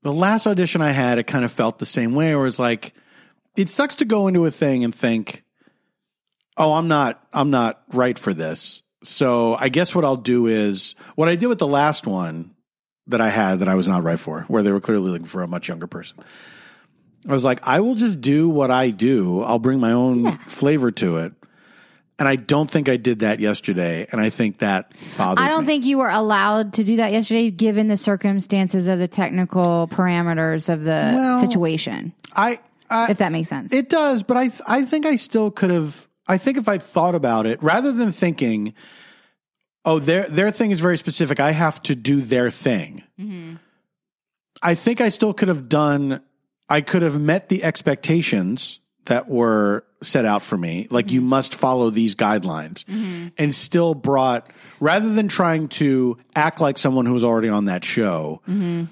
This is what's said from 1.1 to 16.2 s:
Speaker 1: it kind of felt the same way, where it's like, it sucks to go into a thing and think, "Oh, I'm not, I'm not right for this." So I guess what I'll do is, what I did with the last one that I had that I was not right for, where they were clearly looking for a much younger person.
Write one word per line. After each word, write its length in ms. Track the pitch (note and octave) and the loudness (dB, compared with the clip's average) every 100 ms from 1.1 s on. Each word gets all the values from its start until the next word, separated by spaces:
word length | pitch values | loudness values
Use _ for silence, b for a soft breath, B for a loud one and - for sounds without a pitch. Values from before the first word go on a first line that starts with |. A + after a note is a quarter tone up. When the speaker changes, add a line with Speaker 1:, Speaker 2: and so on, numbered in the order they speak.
| A#2+ | 0
Speaker 1:
it 80 | A2+ | 0
kind 180 | C#3 | -2
of 80 | A#2+ | -2
felt 260 | - A2+ - | 0 -2 -2
the 80 | - | -6
same 280 | - A#2 | -2 0
way, 200 | C3 D#3+ | 0 0
where 120 | D3+ C3 | 2 0
it's 120 | A#2+ | 0
like, 360 | B2 A#2 - _ b b b b _ - | -2 -2 -6 _ b b b b _ -4
it 120 | F#3+ | -4
sucks 280 | - C#4+ - | 0 -2 0
to 80 | |
go 240 | A#3+ A3 G3 | 0 2 2
into 160 | F3+ E3 | 2 0
a 40 | |
thing 340 | - D3 C3 | 0 0 0
and 100 | A#2+ | -2
think, 500 | A2+ B2 A2+ G#2 - _ _ _ _ _ _ _ _ _ _ _ - | -2 -2 -2 -4 -14 _ _ _ _ _ _ _ _ _ _ _ 0
"Oh, 180 | D#3 | 2
I'm 140 | D#3 E3 | 2 2
not, 360 | D3+ C3 - _ | 2 2 -2 _
I'm 180 | - C#3 | -2 2
not 320 | C3+ A#2 - _ | 2 0 -4 _
right 260 | B2 B2 A#2+ | 0 0 0
for 160 | - | -4
this." 480 | F2 D#2+ D#2+ - - _ _ | -4 -4 -6 -8 -10 _ _
So 500 | - - C#3 A#2+ A#2 | -10 -2 2 2 2
I 140 | A2+ C3 | 2 0
guess 260 | C3+ F3 | 0 0
what 100 | F3+ | 0
I'll 120 | D3 C3 | 0 0
do 300 | A#2 B2 A#2 | 0 2 2
is, 480 | A2 G#2 G2 - - B | 2 0 -2 -8 -12 B
what 140 | - D#3+ | 0 0
I 80 | F3 | 2
did 100 | A#3+ | 0
with 120 | A3 | 0
the 80 | D3 | 0
last 400 | C#3+ D3 D3 - | 2 2 0 -4
one 440 | F#2+ E2+ D#2+ E2 _ _ _ _ _ - | -4 -4 -8 -14 _ _ _ _ _ -4
that 120 | A2+ | 0
I 80 | A2 | 0
had 300 | G#2 G2 F#2 | 2 0 0
that 80 | F#2+ | 2
I 60 | |
was 120 | F#2+ F2+ | 2 2
not 140 | F2+ | 0
right 160 | E2 E2+ | 0 -2
for, 240 | - D#2 - | -4 -10 -2
where 140 | A2+ | 0
they 100 | G2+ | 2
were 80 | G2 | 0
clearly 300 | - G#2+ F#2 | 0 -2 0
looking 160 | F2 E2 | -4 -8
for 160 | F#2+ | -8
a 40 | F2 | -8
much 200 | F2 - | -8 -10
younger 180 | E2+ E2+ | -12 -12
person. 320 | E2+ - - | -14 -16 -20